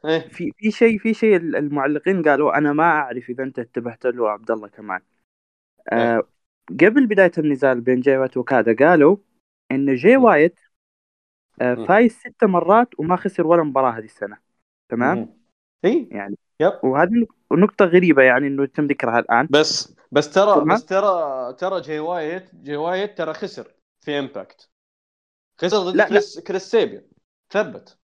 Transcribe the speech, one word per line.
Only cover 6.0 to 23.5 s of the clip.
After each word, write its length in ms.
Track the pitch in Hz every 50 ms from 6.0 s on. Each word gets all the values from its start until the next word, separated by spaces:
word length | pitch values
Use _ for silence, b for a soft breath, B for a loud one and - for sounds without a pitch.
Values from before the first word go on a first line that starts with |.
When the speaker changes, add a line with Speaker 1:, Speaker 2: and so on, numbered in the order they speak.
| 117 117 117
Speaker 2:
آه، 100 | 113 - _ _ _ _ _ _ _ _ -
قبل 380 | - - 160 208 226 285 262
بداية 240 | 214 214 190 190 175 -
النزال 440 | 170 151 151 139 127 139 135 127 120
بين 200 | 117 131 127 123
جاي 160 | 123 139 135
وايت 200 | 131 131 131 _
وكادا 500 | 127 123 - 135 123 107 117 110 117 139
قالوا 300 | 165 180 160 143 156 202 196 _ _ _ _ _ _ _ _ _ _
إن 240 | 131 139 139 139 135
جاي 220 | 123 131 202 254
Speaker 1:
مم. 60 | 269 247
Speaker 2:
وايت، 360 | 220 180 147 156 175 _ _ _ _ _ _ _ _ _ _ _ _ _ _ _ _ _ _ _ _ _ -
آه، 140 | - 123 123
Speaker 1:
مم. 100 | 117 110
Speaker 2:
فايز 260 | - 185 214 247 226
ست 320 | - _ _ - _ _ 240
مرات 560 | 196 180 170 165 170 202 226 247 _ - -
وما 160 | 151 160 185
خسر 320 | 180 - 196 - - 170
ولا 160 | 160 170 170 160
مباراة 280 | 147 127 135 131 127
هذه 140 | 113 113 107
السنة. 320 | 110 _ _ 104 101 104 _ _ _ _ _ _ _ _ _ _ _
تمام؟ 280 | 117 117 123 139 180
Speaker 1:
مم. 120 | 117 110 - _ _ _ _ _ _ _ _ _ _ -
إيه؟ 220 | 185 247 339 247 -
Speaker 2:
يعني، 260 | - 104 101 98 101 _ _ _ _ _
Speaker 1:
يب. 200 | 151 185 - - -
Speaker 2:
وهذه 260 | 131 131 143 170 180
نق-، 480 | 220 240 226 - _ _ _ _ -
نقطة 280 | 165 196 214 _ - 202
غريبة، 360 | 170 165 185 185 170 147 135
يعني، 260 | 131 131 123 127 143
إنه 160 | 139 139 139 139
يتم 240 | 135 _ - 151
ذكرها 320 | 143 143 - - 117 113 117
الآن. 280 | - - 117 120 135 -
Speaker 1:
بس، 460 | 131 151 156 151 - - - _ _ _ _ _
بس 220 | 127 143 147 - -
ترى، 200 | 190 196 208 196
Speaker 2:
تمام؟ 200 | 151 147 156 190
Speaker 1:
بس 100 | 233 -
ترى، 680 | _ 185 190 196 202 185 170 160 143 135 131 123 123 131
ترى 280 | _ 180 190 196 175
جاي 180 | 131 147 156 151
وايت، 560 | 151 165 180 170 156 151 170 185 185 _ _
جاي 200 | 170 143 139 147
وايت 420 | 147 156 170 185 185 202 202 202
ترى 160 | - 170 156 156
خسر 340 | - 170 165